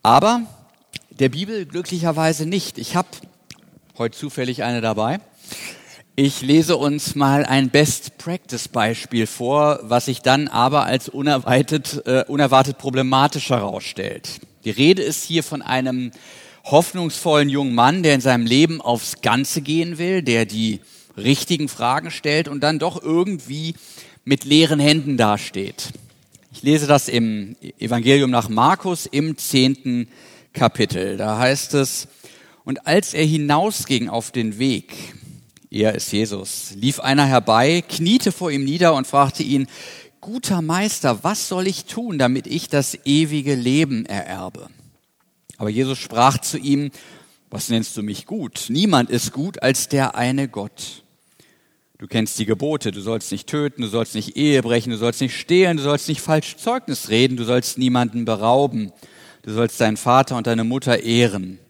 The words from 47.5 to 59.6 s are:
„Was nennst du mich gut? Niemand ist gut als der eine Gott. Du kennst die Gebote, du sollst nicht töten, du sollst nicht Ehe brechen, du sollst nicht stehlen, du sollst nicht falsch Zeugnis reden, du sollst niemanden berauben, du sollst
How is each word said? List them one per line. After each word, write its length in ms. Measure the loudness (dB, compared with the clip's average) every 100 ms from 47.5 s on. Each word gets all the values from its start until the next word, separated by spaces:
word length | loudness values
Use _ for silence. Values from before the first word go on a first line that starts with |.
„Was 200 | -10 -2
nennst 260 | -2 -2 -6
du 80 |
mich 200 | -8 -8
gut? 420 | -8 -8 -8 -10 -4
Niemand 420 | 0 4 4 2
ist 220 | -2 -2
gut 320 | -6 -6 0
als 240 | 0 0 0
der 260 | 0 0
eine 320 | 0 -2 0 -4
Gott. 560 | -6 -12 -12 -16 -16 _ _ _ _ _ _ _ _ _ _
Du 80 | -6
kennst 320 | -4 -2 -4
die 80 | -2
Gebote, 460 | -2 -2 -2 -4
du 80 | -6
sollst 320 | -6 -6 -6
nicht 160 | -10 -6
töten, 340 | -4 -4 -4
du 60 | -4
sollst 260 | -2 -2
nicht 220 | -4 -6 0
Ehe 260 | 2 4
brechen, 280 | 2 0 0
du 60 | -2
sollst 240 | -2 -2
nicht 160 | -4 -6
stehlen, 400 | 2 4 4 2
du 60 |
sollst 240 | 0 -2 -2
nicht 140 | -6
falsch 360 | 0 0 0 -8
Zeugnis 520 | -4 -4 -4 -8 0
reden, 280 | 4 4 2
du 60 |
sollst 360 | 0 0 -2 -2
niemanden 460 | 0 2 0 -2
berauben, 680 | -4 0 2 4 2 -2 -8 _ -20 -20 -20 -20
du 100 | -8
sollst 280 | -2